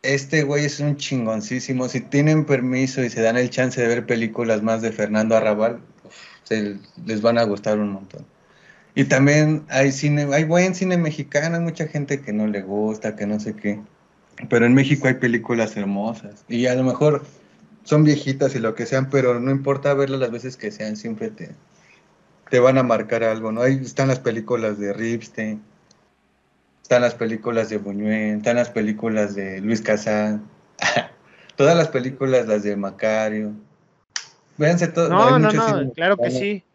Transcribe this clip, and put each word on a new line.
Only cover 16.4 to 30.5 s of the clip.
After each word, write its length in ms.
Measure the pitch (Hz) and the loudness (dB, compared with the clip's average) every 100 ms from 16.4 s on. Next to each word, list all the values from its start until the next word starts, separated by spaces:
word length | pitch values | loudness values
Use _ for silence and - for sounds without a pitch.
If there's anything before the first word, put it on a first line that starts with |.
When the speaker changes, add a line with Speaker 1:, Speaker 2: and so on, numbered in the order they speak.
| - | -8
Speaker 1:
Y 180 | 117 123 | -2 0
a 80 | 127 | 2
lo 80 | |
mejor 400 | 127 123 151 143 - - _ _ _ - | 0 2 2 2 -4 -20 _ _ _ -20
son 200 | - 151 | 0 4
viejitas 520 | 151 147 135 135 135 131 | 6 4 0 0 0 0
y 40 | |
lo 160 | 113 110 | -2 -4
que 100 | 117 | -2
sean, 240 | 131 135 | -2 2
pero 300 | 139 127 120 | 2 2 2
no 120 | 127 | 0
importa 420 | 135 139 139 143 | 0 0 0 0
verlas 260 | 139 139 135 | 2 0 0
las 120 | 123 | -4
veces 240 | 117 127 - | -4 -10 -10
que 140 | 107 | -10
sean, 240 | 101 107 107 | -8 -8 -8
siempre 320 | 120 107 113 | -8 -8 -8
te, 260 | - - - _ _ _ _ _ _ _ _ - | -10 -18 -18 _ _ _ _ _ _ _ _ 0
te 100 | 127 | 4
van 180 | 127 131 | 6 6
a 60 | |
marcar 400 | 127 113 107 117 | 4 2 0 0
algo, 280 | 113 110 110 | 0 -2 -4
¿no? 100 | 110 | 0
Ahí 180 | 127 135 | 0 0
están 240 | 123 - 135 | -4 -2 0
las 100 | 131 | 0
películas 580 | 127 113 107 120 110 104 | -2 -4 -4 -2 -2 -2
de 120 | 101 | -4
Ripstein, 680 | 101 113 117 110 - 110 107 - _ _ _ _ _ _ _ _ _ _ _ | -4 -4 -4 -6 -8 -8 -8 -12 _ _ _ _ _ _ _ _ _ _ _
están 200 | - 123 | 0 2
las 140 | 120 113 | 2 0
películas 540 | 113 110 120 117 104 | -4 -4 -2 -2 -2
de 80 | 107 | -4
Buñuel, 600 | 98 101 107 107 107 107 | -6 -6 -2 -2 -2 -2
están 180 | 107 120 | 0 0
las 120 | 117 | 0
películas 680 | 117 107 107 117 110 104 98 | -2 -2 -2 -2 0 -2 -4
de 240 | 98 95 | -8 -6
Luis 200 | 104 110 | -2 -2
Casal, 600 | 113 107 110 107 107 107 - | 0 -2 0 -2 0 -4 -8